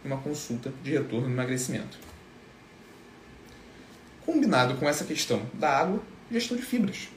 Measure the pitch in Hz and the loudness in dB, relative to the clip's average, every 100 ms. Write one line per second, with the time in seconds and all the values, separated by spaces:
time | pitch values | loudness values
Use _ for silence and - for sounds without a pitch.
0 | 139 135 147 147 - 117 - - 131 147 | -6 -6 -4 -6 -4 -6 -6 -8 -2 -2
1 | - 113 131 123 123 127 - 117 - - | 0 -2 -2 -2 -2 -2 -2 -4 -8 -14
2 | - - - - - - - - - - | -18 -20 -20 -20 -20 -20 -20 -20 -20 -20
3 | - - - - - - - - - - | -20 -20 -20 -20 -20 -20 -20 -20 -20 -20
4 | - - - 320 226 139 127 135 147 147 | -20 -10 0 4 6 6 4 4 2 0
5 | - 156 - 110 113 - 151 139 180 214 | -2 -4 0 0 -2 0 4 4 4 0
6 | - - - 233 - 240 - 247 196 - | -4 -18 -4 -2 -2 -4 -2 0 0 0
7 | - | -12